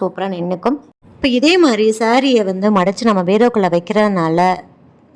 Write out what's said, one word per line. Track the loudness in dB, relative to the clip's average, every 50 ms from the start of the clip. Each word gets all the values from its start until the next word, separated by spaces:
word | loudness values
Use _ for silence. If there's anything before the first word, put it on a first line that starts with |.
சூப்பரா | -6 -6 -6 -6 -8 -6
நின்னுக்கும். | -6 -6 -6 -6 -6 -4 -4 -4 -4 -4 -8 -14 _ _ _ -20 -10
இப்ப | -6 -4 -2
இதே | 0 2 2 2 4 4
மாதிரி | 4 2 2 2 0 0 0 0
சாரியை | 0 0 0 2 2 2 2 0 0
வந்து | -2 -2 -2 0 0
மடச்சு | 0 0 0 0 -2 -2 0
நம்ம | 0 0 0 0
பீரோக்குள்ள | 0 0 2 2 0 0 0 0 0 0 -2
வைக்கிறதுனால | -2 -2 0 0 0 0 0 0 0 0 0 2 2 0 0 -2 -6 -16 -20 _ _ -20 _ _ _ _ _